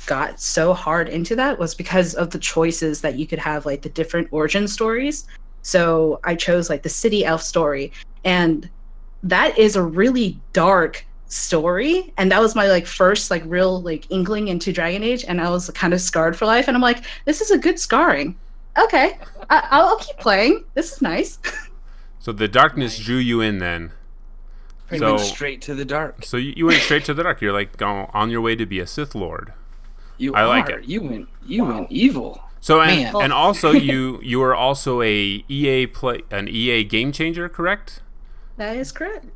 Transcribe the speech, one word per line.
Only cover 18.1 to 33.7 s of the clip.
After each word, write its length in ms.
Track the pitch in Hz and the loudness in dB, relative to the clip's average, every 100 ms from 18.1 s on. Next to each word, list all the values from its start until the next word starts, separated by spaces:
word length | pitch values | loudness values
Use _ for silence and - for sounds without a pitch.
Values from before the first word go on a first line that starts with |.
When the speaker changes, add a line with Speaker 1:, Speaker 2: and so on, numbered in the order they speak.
| 143 151 - - - - - | 4 -2 -8 -14 -18 -2 2
Speaker 1:
Okay, 380 | 440 302 302 - - - - | 4 4 2 0 -14 -8 2
I, 160 | 302 - | 2 4
I'll, 140 | 285 359 | 6 6
I'll 100 | 440 | 4
keep 200 | - - | -2 -2
playing. 460 | 226 196 240 339 - | 2 4 4 2 -2
This 180 | 277 247 | -6 -4
is 80 | - | -2
nice." 360 | 214 190 381 - | -2 -2 -4 -6
<laughs> 60 | - - - - - - - - | -10 -10 -14 -16 -16 -18 -18 -12
Speaker 2:
So 140 | - | -8
the 160 | 104 107 | -2 2
darkness 500 | 123 151 123 123 110 | 4 4 4 -4 -4
Speaker 3:
Nice. 80 | 110 | -2
Speaker 2:
drew 120 | 127 | 0
you 220 | 123 117 | 2 2
in 180 | 107 98 | 0 0
then. 320 | 87 85 82 - - - - - - - - - - | -2 -4 -8 -14 -18 -18 -18 -18 -16 -16 -16 -18 -8
Speaker 3:
You 80 | 160 | -2
Speaker 2:
So 160 | 110 | 2
Speaker 3:
went 60 | 107 | 2
straight 400 | 101 - 143 127 | 0 -4 -6 -8
to 140 | - 135 | -8 -8
the 80 | |
dark. 400 | 135 147 147 - | -4 -4 -4 -8
Speaker 2:
So 120 | - 123 | -6 -4
you, 180 | 139 - | -4 0
you 100 | 165 | 4
went 160 | 160 | 4
straight 220 | - 151 | 4 0
to 100 | 151 | 0
the 80 | 147 | -2
dark. 180 | 175 - | -2 0
You're, 120 | 101 | 0
like, 240 | 101 101 - | 0 -2 -4
go, 340 | 104 101 95 | -2 -2 -4
on 180 | 104 113 | -2 0
your 100 | 117 | 0
way 160 | 113 113 | 0 0
to 100 | 107 | -2
be 140 | 92 | -6
a 60 | - | -6
Sith 260 | - 147 | -6 -6
Lord. 380 | 107 85 80 - - - - - - - - | -6 -6 -8 -12 -14 -16 -16 -16 -18 -16 -6
Speaker 3:
You 160 | 135 | 0
Speaker 2:
I 80 | 107 | 4
like 240 | 113 120 - | 6 4 2
Speaker 3:
are. 120 | - | -4
Speaker 2:
it. 60 | 117 | -6
Speaker 3:
You 160 | 208 | -6
went, 260 | 147 110 - - | -6 -8 -12 -16
you 180 | 131 208 | -6 -2
Speaker 4:
Wow. 120 | 170 | -2
Speaker 3:
went 180 | 110 - | -2 -4
evil. 500 | 131 262 147 - - - - | 2 2 2 -6 -12 -16 -6
Speaker 2:
So 200 | - 156 | 4 6
and, 320 | 214 170 117 | 6 4 2
Speaker 3:
Man. 100 | 101 | 0
Speaker 2:
and 100 | 135 | 0
also 380 | 135 180 196 160 | 4 4 4 6